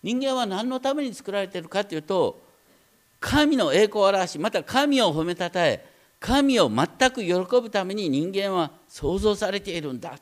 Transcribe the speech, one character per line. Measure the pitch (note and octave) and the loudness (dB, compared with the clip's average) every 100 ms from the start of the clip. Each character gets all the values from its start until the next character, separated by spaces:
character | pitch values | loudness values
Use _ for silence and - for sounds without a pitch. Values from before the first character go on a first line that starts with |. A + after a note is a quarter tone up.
人 | - B3 | -2 -2
間 | C4+ C4 | 0 0
は | A3+ | -2
何 | F#3+ A#3+ | -2 -2
の | B3+ | -2
た | C4+ C#4+ | -2 -2
め | |
に | C#4 | -4
作 | F#3+ - | -8 -6
ら | G3+ | -4
れ | F#3+ | -4
て | F#3 | -8
い | |
る | E3+ | -6
か | F#3+ G3+ | -4 -4
と | D#3+ | -6
い | |
う | |
と、 | D3+ F#3+ C#3+ - _ _ _ _ _ _ _ _ | -2 0 0 -2 _ _ _ _ _ _ _ _
神 | - C#4+ D4+ C#4 | -2 2 4 4
の | E3+ | 2
栄 | D3+ | 4
光 | G#3 G#3 | 2 4
を | G3 | 2
表 | G3 F3+ | 4 -2
し、 | D3 | -2
ま | G3 | -2
た | F#3+ | -2
神 | - B3 D4 C4+ | 0 0 2 4
を | G#3 | 2
褒 | D3+ | 0
め | E3 F3 | -2 -2
た | F3 | -4
た | F3+ E3 | 0 2
え、 | G#2+ - _ _ _ | 0 -6 _ _ _
神 | - C4 C#4 B3 | 0 2 4 4
を | D3 | 2
全 | A2 D#3 - B3+ | 2 -2 2 0
く | B3+ | 0
喜 | F3 | -2
ぶ | F3+ F3+ B3 A#3 | -2 2 0 0
た | G#3 F#3 | -4 -4
め | |
に | G#3 F#3 | -4 -2
人 | C3+ E3+ | 0 -2
間 | G3 G3 | -2 -2
は | F#3 D3+ - _ | -2 -2 -6 _
創 | - D3 F#3 | -8 -4 0
造 | G#3+ G#3 | 0 0
さ | G#3 | -2
れ | G3 | -4
て | G3 | -6
い | E3+ | -6
る | D3 | -6
ん | B2+ | -8
だ。 | E3+ B2+ | -10 -16